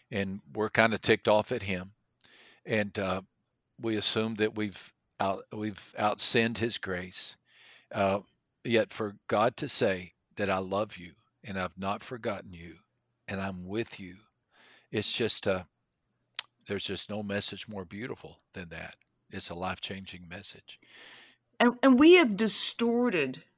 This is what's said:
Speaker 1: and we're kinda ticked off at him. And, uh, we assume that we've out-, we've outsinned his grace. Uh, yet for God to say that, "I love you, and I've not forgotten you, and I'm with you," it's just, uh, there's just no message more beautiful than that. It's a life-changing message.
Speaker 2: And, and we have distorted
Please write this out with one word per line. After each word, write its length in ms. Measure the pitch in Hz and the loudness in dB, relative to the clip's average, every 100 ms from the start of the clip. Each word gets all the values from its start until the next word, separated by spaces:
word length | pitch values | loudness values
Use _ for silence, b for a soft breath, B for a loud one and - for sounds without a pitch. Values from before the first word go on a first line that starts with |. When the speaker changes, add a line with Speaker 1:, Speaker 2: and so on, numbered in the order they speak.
| b | b
Speaker 1:
and 320 | 104 95 98 - | -4 -4 -6 -10
we're 160 | 113 104 | -4 2
kinda 280 | - 113 104 | 6 4 4
ticked 300 | - 110 - | 2 4 6
off 240 | 107 - | 4 4
at 100 | 123 | -4
him. 320 | 98 92 95 _ _ _ b b b b - | -4 -6 -8 _ _ _ b b b b -2
And, 320 | 110 101 104 | -2 -2 -2
uh, 240 | 95 95 95 _ _ _ _ - | -2 -2 -6 _ _ _ _ -6
we 180 | 113 107 | -2 0
assume 380 | - 113 110 107 | 0 0 -2 0
that 200 | 110 107 | -2 0
we've 360 | 107 - - _ _ - | -6 -6 -20 _ _ -2
out-, 260 | 98 95 - | -2 -2 -8
we've 420 | 107 107 95 - - | -8 -8 -8 -14 -2
outsinned 580 | 107 98 - 120 117 107 | -2 0 0 2 2 0
his 220 | 117 - | -4 -4
grace. 560 | 95 90 92 - - - b b b b b | -6 -8 -8 -12 -14 -16 b b b b b
Uh, 300 | 107 98 98 - _ _ _ | 0 0 0 -4 _ _ _
yet 280 | 120 113 101 | 0 2 2
for 240 | - 107 104 - | -2 -6 -8 -2
God 300 | 104 120 - | 2 2 0
to 120 | 143 | -8
say 440 | - 113 92 90 _ _ - | 0 0 0 -6 _ _ -4
that, 140 | 98 | 0
"I 80 | 95 | 0
love 380 | 92 98 107 92 | 0 -2 -4 -8
you, 160 | 87 - _ _ | -18 -20 _ _
and 160 | - 95 | -10 -6
I've 180 | 90 92 | -6 -4
not 260 | 98 107 | -6 -6
forgotten 500 | - 120 110 95 98 | -8 -6 -6 -6 -10
you, 260 | 85 85 80 _ _ _ _ - | -16 -18 -20 _ _ _ _ -10
and 120 | 98 | -6
I'm 260 | 98 92 90 | -6 -8 -6
with 340 | 107 113 - | -6 -6 -10
you," 180 | 90 98 _ _ _ b b b b | -16 -18 _ _ _ b b b b
it's 200 | 107 - | -6 -4
just, 360 | - 110 - 104 | -2 -2 -2 -2
uh, 160 | 92 85 _ _ _ _ _ _ - - _ - | -2 -4 _ _ _ _ _ _ -12 -12 _ -8
there's 160 | 101 | -6
just 260 | - 92 - | -4 -8 -8
no 120 | 104 | -8
message 440 | 101 101 - 101 - | -4 -4 -6 -10 -10
more 180 | 101 85 | -12 -10
beautiful 560 | 101 131 - - - _ | -10 -10 -10 -14 -20 _
than 160 | 95 85 | -16 -12
that. 260 | 80 - - _ _ _ | -12 -14 -18 _ _ _
It's 200 | 95 - | -12 -10
a 60 | 87 | -6
life-changing 720 | 92 92 - 98 95 90 85 | -6 -6 -8 -10 -12 -16 -16
message. 520 | 87 - - - - B B B B B B _ - | -12 -12 -12 -20 -20 B B B B B B _ 2
Speaker 2:
And, 180 | 240 240 | 2 6
and 160 | 277 247 | 6 10
we 140 | 320 | 10
have 220 | 359 254 190 | 10 8 4
distorted 1080 | 220 - - - 233 233 247 175 135 156 - | 4 4 4 2 0 2 2 2 0 -4 -16